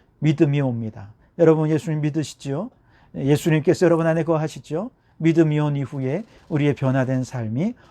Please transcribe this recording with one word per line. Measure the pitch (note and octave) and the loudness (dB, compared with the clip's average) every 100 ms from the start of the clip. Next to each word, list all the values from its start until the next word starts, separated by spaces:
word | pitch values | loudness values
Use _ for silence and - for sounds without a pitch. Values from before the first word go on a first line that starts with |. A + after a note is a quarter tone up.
| _ _ | _ _
믿음이 | D3 D#3+ D#3+ C#3+ | 0 2 2 2
옵니다. | C3+ A#2+ A2+ A2 G2+ - _ - | -2 -4 -6 -10 -18 -20 _ 2
여러분, | E3 D#3 D#3 | 4 4 2
예수님 | D#3 E3 D#3 | -2 -2 -4
믿으시지요? | D3+ D3 D3 - C#3 C#3 A3+ - _ _ _ | -2 -4 -6 -10 -8 -6 -8 -14 _ _ _
예수님께서 | - C#3 D3 - D#3 D3 D#3 F3 | -4 2 2 4 2 2 2 4
여러분 | E3 E3 | 2 2
안에 | D#3+ | 0
거하시죠? | E3 D#3+ D#3 D3+ - D3+ A#3 - _ _ | 0 -2 -2 -8 -10 -8 -8 -14 _ _
믿음이 | D#3+ E3 D#3+ D3+ | 2 4 4 2
온 | D3+ C#3+ | 0 -2
이후에 | C3 C#3 C3 D#3 A3+ _ _ | -4 -6 -4 -4 -8 _ _
우리의 | D#3 D3 | 0 0
변화된 | B2+ C3+ C3 B2+ C3 | 0 0 0 0 -2
삶이 | B2+ B2+ A2 A#2 F#3+ B3 _ | -4 -8 -6 -4 -4 -6 _